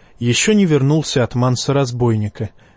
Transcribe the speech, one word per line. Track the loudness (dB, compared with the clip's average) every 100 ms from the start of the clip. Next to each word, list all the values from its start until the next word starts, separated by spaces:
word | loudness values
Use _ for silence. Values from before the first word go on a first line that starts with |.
| -20 -6
ещё | -2 0 2
не | 2 4
вернулся | 2 2 0 0 -2
от | -2 0
манса | 0 0 -2
разбойника, | -2 -2 -2 0 0 -4 -8 -12 -12 _